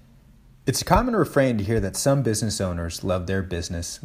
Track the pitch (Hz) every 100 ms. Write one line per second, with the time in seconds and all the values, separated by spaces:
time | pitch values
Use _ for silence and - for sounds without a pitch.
0 | - - - - - - - - - 185
1 | 247 220 147 143 131 110 95 113 98 -
2 | 139 139 117 104 110 - 95 87 82 -
3 | 95 92 87 95 92 85 - 85 82 -